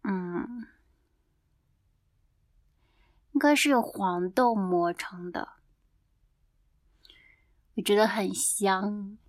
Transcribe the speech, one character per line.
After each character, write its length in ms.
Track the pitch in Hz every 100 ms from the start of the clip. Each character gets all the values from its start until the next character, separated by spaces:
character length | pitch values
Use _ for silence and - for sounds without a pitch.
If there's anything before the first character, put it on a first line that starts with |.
嗯， 640 | 208 190 180 170 - 240 220 _ _ _ _ _ _ _ _ _ _ _ _ _ _ _ _ _ _ _ _ _ _ _ _ _ _
应 80 | 285
该 160 | 285 285
是 120 | 294
用 140 | 254
黄 480 | - - 190 175 180
豆 240 | 190 247
磨 380 | 220 185 175 175
成 400 | 170 - 180 175
的， 220 | 170 - - _ _ _ _ _ _ _ _ _ _ _ _ _ _ - - _ _ _ _ _
我 80 | -
觉 140 | - 208
得 100 | 214
很 260 | 214 190
香。 880 | 185 - - 196 190 202 208 202 214